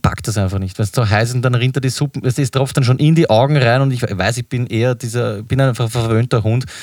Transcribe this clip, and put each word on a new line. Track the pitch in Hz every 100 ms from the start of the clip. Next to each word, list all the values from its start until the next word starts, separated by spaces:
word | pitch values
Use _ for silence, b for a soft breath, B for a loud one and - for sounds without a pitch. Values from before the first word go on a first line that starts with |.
pack | - -
das | - 104
einfach | 95 98
nicht, | 95 -
wenn's | 98 -
so | 107
heiß | 104 117
ist | 127
und |
dann | 123 123
rinnt | 127 135
da |
die | 131
Suppe, | - 143 131
es | 127 120
ist, | 135
tropft | 131 135 -
dann | 123
schon | 127
in | 151 160
die | 165
Augen | 107 135 147
rein | 117 123
und | 135
ich | 123
weiß, | 117 95 95 120
ich | 117
bin | 123 123
eher | 110 123 120
dieser, | 120 120 113 104 107
bin | 123
einfach | 135 120 117
ein |
verwöhnter | 120 113 113 120 120 104
Hund, | 120 - B